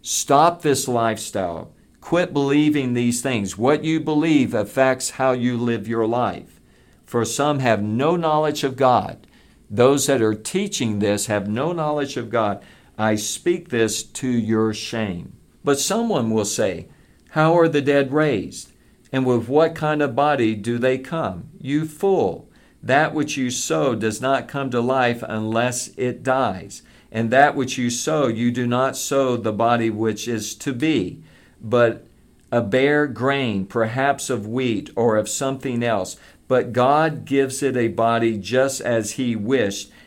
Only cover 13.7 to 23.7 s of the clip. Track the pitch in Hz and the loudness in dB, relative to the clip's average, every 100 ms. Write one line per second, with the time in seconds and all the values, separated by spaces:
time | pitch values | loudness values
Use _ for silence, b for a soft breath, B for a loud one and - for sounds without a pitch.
13.7 | 117 113 - - - 127 120 107 110 110 | 0 0 0 -8 -8 -2 -2 0 2 0
14.7 | 107 - 117 104 87 76 - _ _ 143 | -2 -6 -4 -4 -6 -10 -20 _ _ -2
15.7 | 139 - 208 233 170 113 110 104 - 104 | 0 0 -2 0 0 0 0 0 -2 -2
16.7 | 82 - b b b b 156 156 170 165 | -4 -14 b b b b 0 4 4 4
17.7 | 147 139 143 135 147 151 110 - - - | 2 2 2 2 0 2 0 -4 -12 -18
18.7 | _ b b b 135 127 120 113 147 165 | _ b b b -2 2 0 2 2 2
19.7 | 165 156 151 143 117 147 139 113 110 104 | 0 -2 0 0 2 2 2 0 0 -4
20.7 | 120 127 131 131 165 120 92 - - 131 | 0 0 0 -4 -4 -4 -6 -14 -14 -4
21.7 | 147 156 - 196 185 101 82 - b b | -2 -2 -2 0 2 0 -2 -16 b b
22.7 | b 110 135 156 151 147 139 127 123 - | b 0 0 0 -2 -4 -4 -4 -4 -4